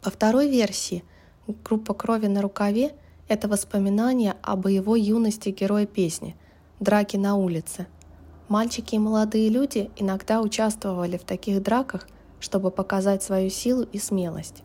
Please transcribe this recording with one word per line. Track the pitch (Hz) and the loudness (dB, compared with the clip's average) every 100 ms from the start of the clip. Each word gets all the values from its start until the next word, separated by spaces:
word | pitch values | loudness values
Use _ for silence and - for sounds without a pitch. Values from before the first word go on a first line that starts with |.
По | - | -6
второй | - 214 240 285 | 0 2 4 4
версии | 262 208 190 - 175 - - - - - 214 | 4 2 -2 -6 -6 -8 -20 -20 -20 -12 -12
«Группа | - 220 220 | -2 -2 -2
крови | 214 - 226 214 | -6 -2 0 2
на | 202 | 0
рукаве» — | 202 196 202 208 277 - - - - | -2 0 0 2 0 -2 -20 -20 -2
это | 214 214 | -2 0
воспоминания | 208 - 208 196 202 240 254 214 - | -2 0 0 2 2 2 2 0 -2
о | - 190 | -4 -2
боевой | 190 196 190 226 | 2 2 4 2
юности | 208 220 226 214 - | 4 2 2 0 -4
героя | 196 196 208 208 | -2 0 2 0
песни, | - 180 - - - - - - - | 0 0 -2 -10 -14 -20 -20 -20 -4
драке | 196 208 208 202 | 2 2 2 0
на | 202 202 | 0 2
улице. | 190 165 - - 180 - - - - - - | 0 -2 -6 -10 -14 -16 -20 -20 -20 -20 -2
Мальчики | 208 233 - 226 220 | 0 0 -4 -4 0
и | |
молодые | 214 220 214 220 220 | 2 2 2 2 2
люди | 226 277 233 202 - | 2 0 -2 -6 -4
иногда | 196 190 - 220 | -2 -2 0 0
участвовали | 220 220 220 214 202 180 175 175 | 0 0 0 0 -4 -2 -2 -4
в | - | -6
таких | 185 - 196 | -8 -2 -2
драках, | 196 233 262 - - - - - | 2 0 0 -6 -10 -20 -20 -16
чтобы | - 196 190 | -4 -2 0
показать | 185 190 196 190 196 | -2 -2 0 2 0
свою | - 190 190 | 0 0 0
силу | 196 240 254 | -2 -2 0
и | 233 202 | -2 -6
смелость. | - 196 175 160 160 - | -2 -2 -2 -6 -12 -16